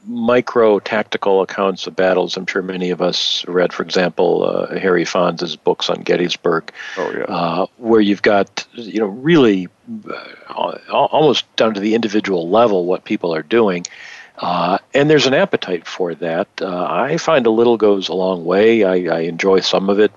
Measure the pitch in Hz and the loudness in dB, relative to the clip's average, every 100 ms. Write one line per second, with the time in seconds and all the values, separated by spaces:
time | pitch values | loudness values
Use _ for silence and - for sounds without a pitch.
0 | 104 120 117 123 123 120 110 101 - 110 | -12 -4 2 2 0 0 2 2 0 -4
1 | 104 - 101 95 92 - 98 95 - 82 | -4 -4 2 2 0 -2 -2 -2 -6 -2
2 | 92 90 90 95 90 101 92 92 90 87 | 2 2 0 -6 -6 -4 -4 -4 -4 -2
3 | 90 87 - - - 87 87 - 82 95 | -2 -2 -4 -4 -2 0 0 -2 -4 -2
4 | 87 - 87 85 92 90 - 87 95 90 | -2 0 0 2 0 -2 -4 -4 0 0
5 | 82 95 87 85 87 82 - 85 - 85 | 0 0 0 -2 -8 -4 -2 -2 -2 -4
6 | 85 85 87 - 92 - - - - - | -2 0 0 -2 -2 -2 -6 -14 -14 -8
7 | 90 - - 85 85 85 95 _ 117 113 | -6 -6 -6 -4 -4 -4 -6 _ 2 4
8 | 101 98 117 101 98 - - - 110 101 | 4 2 2 2 0 -6 -14 -16 -8 -4
9 | 107 107 139 170 120 98 87 - - 110 | -4 -4 2 6 6 4 -2 -12 -16 -14
10 | 104 - - - - - - - - 107 | -12 -14 -16 -20 -14 -6 -6 -6 -4 -2
11 | - 123 151 110 - - 113 104 104 113 | 0 2 2 2 -4 -2 0 0 0 0
12 | 110 107 101 90 82 107 120 95 87 92 | 0 -2 -2 -2 0 2 4 2 0 -4
13 | - 107 87 80 78 117 107 90 90 - | -4 -4 -2 -4 0 2 2 0 -8 -16
14 | - - - - - 90 87 95 - 131 | -20 -20 -20 -10 -6 -2 -2 -2 -2 0
15 | 143 156 131 139 196 - - 87 - - | 4 4 4 2 0 -2 -4 -8 -8 -6
16 | 90 80 85 82 101 - 95 90 90 82 | -6 -4 -4 -4 -6 -6 -6 -4 -4 -2
17 | 127 160 - 156 117 110 120 113 107 101 | -2 -2 2 2 4 4 4 4 4 2
18 | 92 87 92 92 82 92 110 117 95 92 | 0 -2 -2 -2 0 4 4 4 4 2
19 | 87 82 82 85 98 95 - 90 98 101 | 0 -2 -2 -2 2 2 2 0 2 2
20 | 104 | 2